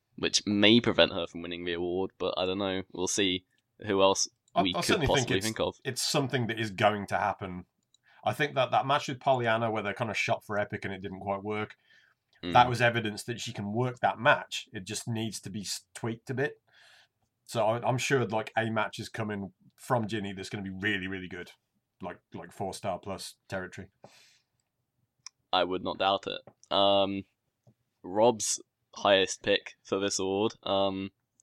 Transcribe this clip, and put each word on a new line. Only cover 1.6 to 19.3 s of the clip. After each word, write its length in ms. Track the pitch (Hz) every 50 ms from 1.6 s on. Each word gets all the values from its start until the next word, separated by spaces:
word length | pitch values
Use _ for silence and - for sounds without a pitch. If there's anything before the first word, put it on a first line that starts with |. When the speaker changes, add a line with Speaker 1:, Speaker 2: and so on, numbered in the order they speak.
| 87
Speaker 1:
the 80 | 90 85
award, 380 | 85 90 87 87 95 95 - _
but 160 | - 90 90 -
I 80 | - 92
don't 120 | 92 95
know. 240 | 101 101 95 92 95 92 _
We'll 160 | - 87 90
see 380 | 90 - - 98 92 90 90 _ _ _ _ _ _ _ - 95
who 160 | 107 98 98
else 260 | 95 95 98 - - - _ _ _ _ -
Speaker 2:
I, 80 | 87 92
Speaker 1:
we 80 | 90
Speaker 2:
I 80 | 87 175
Speaker 1:
could 60 | 170
Speaker 2:
certainly 200 | - - 196 143
think 100 | - 92 139
Speaker 1:
possibly 180 | 123 120 127
Speaker 2:
it's, 80 | 95 98
Speaker 1:
think 140 | 110 110 -
of. 160 | 175 - - _ -
Speaker 2:
it's 180 | 139 120 -
something 460 | - - - 151 139 123 - 127 117
that 120 | 104 113 110
is 120 | 113 107
going 340 | 95 90 110 104 104 104 98
to 100 | - 104
happen. 480 | 90 101 101 92 - 101 92 90 90 87 _ _ _ _ _ _ _ _ _ _ - -
I 80 | 107 104
think 220 | - 151 143 135
that 160 | 135 123 110
that 160 | 123 127 127
match 200 | 135 139 143 -
with 120 | - 135 120
Pollyanna, 500 | - 139 131 127 120 117 110 113 117 113
where 140 | 107 107 101
they 100 | 101 98
kinda 220 | - 123 107 98
shot 280 | - - - 113 - -
for 140 | - 104
Epic 260 | 101 104 - 107 101 -
and 100 | 98 98
it 80 | 92 95
didn't 160 | 98 95 92
quite 240 | 98 98 98 98 98
work, 320 | 104 104 104 107 - - _ _ _ _ - _ _ _ _ _ _ _ -
that 240 | - 90 104 123 123
Speaker 1:
Mm. 40 | 127
Speaker 2:
was 120 | 120 104
evidence 420 | 123 120 113 117 107 107 104 104 -
that 160 | - 113 98
she 140 | - 120 -
can 180 | - 101 101
work 280 | 107 117 127 127 123 -
that 200 | - 98 92 104
match. 480 | 117 143 120 92 92 - - - - _ -
It 120 | 104 92
just 220 | 98 104 - -
needs 320 | 123 113 110 113 107 95 -
to 80 | - -
be 100 | 95 110
s-, 220 | 95 - - - _ _ -
tweaked 360 | - - 113 117 117 _ -
a 20 | 131
bit. 260 | 120 143 151 - _ _ _ _ _ - - - - _ _ _ _ _ _ _ _ _
So 200 | - - 117 107
I, 220 | 107 117 117 -
I'm 100 | - 127
sure, 280 | 123 - - - 127 117
like, 260 | 101 113 110 107 - -
a 120 | 113 110 113
match 300 | 113 110 104 - - -
is 100 | 104 -
coming 440 | - - 110 107